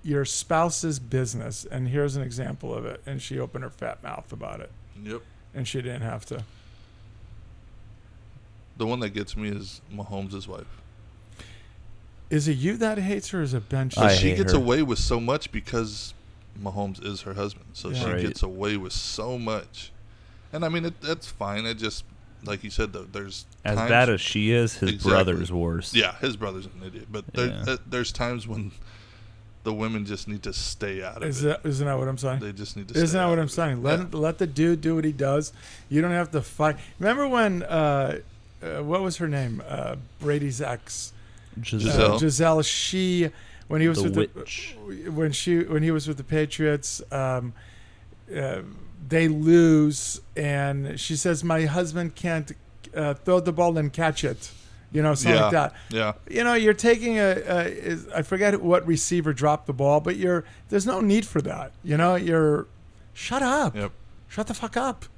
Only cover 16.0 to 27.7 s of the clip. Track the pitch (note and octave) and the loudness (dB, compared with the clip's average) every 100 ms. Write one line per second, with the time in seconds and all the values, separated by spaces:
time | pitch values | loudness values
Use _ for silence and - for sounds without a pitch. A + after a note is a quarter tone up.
16 | - - - - - G2+ G2+ G2 G2+ F#2 | -14 -16 -20 -20 -18 -10 -8 -4 -6 -6
17 | G2+ G2 G2+ G2 G2+ - - - - B2+ | -8 -8 -8 -6 -6 -8 -18 -12 -6 -4
18 | A#2+ F2+ F2 - F#2 F#2 G#2 G#2 F#2 - | -2 -2 -2 -2 -4 -2 -2 -2 -4 -6
19 | - - A2+ B2 A2+ G#2+ - - - - | -6 -6 -6 -4 -4 -4 -8 -18 -18 -18
20 | - - - - - D3+ E3 E3+ E3 E3+ | -20 -20 -20 -20 -12 -4 -2 -2 -4 -6
21 | D#3 - - - G2+ G#2 A2+ A2+ A2 - | -6 -6 -6 -6 -4 -4 -4 -4 -4 -6
22 | - - - - - G#2 G#2+ - G#2+ F#2+ | -14 -20 -20 -16 -8 -8 -4 -2 -2 -4
23 | F#2+ G2+ G2 - - - G#2+ G#2+ A2+ A#2+ | -10 -10 -10 -12 -16 -8 -2 0 4 6
24 | B2 G2+ - G#2 G#2+ A#2+ A#2 - F#2+ G#2 | 6 2 0 0 4 4 2 0 -2 0
25 | F#2+ F#2+ F#2 E2+ F2 F2 E2+ E2 - A2+ | 4 6 4 0 -2 -2 -2 -2 0 0
26 | F#2+ - C3 G#2 G#2 F#2+ F#2+ F#2 F#2 G#2+ | 0 -2 -4 -4 -6 -8 -14 -14 -16 -16
27 | - G#2 - A#2+ B2 G#2 G#2 | -12 -12 -8 -2 -2 -2 -4